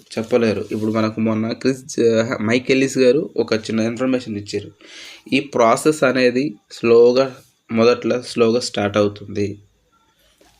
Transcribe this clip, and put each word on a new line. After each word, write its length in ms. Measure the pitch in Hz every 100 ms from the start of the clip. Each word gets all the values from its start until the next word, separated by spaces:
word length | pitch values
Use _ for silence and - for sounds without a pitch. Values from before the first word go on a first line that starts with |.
| - -
చెప్పలేరు. 480 | 113 123 113 98 -
ఇప్పుడు 200 | 113 107
మనకు 280 | 110 110 107
మొన్న 320 | 110 110 110
క్రిస్ 340 | 127 127 131 -
జ-, 520 | - 117 110 113 131
మైక్ 300 | 107 127 127
ఎల్లిస్ 260 | 135 135 135
గారు 320 | 127 135 190 -
ఒక 160 | 117
చిన్న 260 | 113 - 110
ఇన్ఫర్మేషన్ 580 | 113 120 131 127 117 104
ఇచ్చారు. 340 | 101 104 - - - - - - -
ఈ 60 | 135
ప్రాసెస్ 640 | - 120 113 127 156 151
అనేది 520 | 131 127 127 120 147 - _
స్లోగా 640 | - 113 117 120 123 135 127 - _ -
మొదట్లో 500 | 113 113 120 113 120
స్లోగా 380 | - - 113 120
స్టార్ట్ 380 | - - 104 104
అవుతుంది. 600 | 104 101 101 101 101 95 _ _ _ _ _ _ _ _ _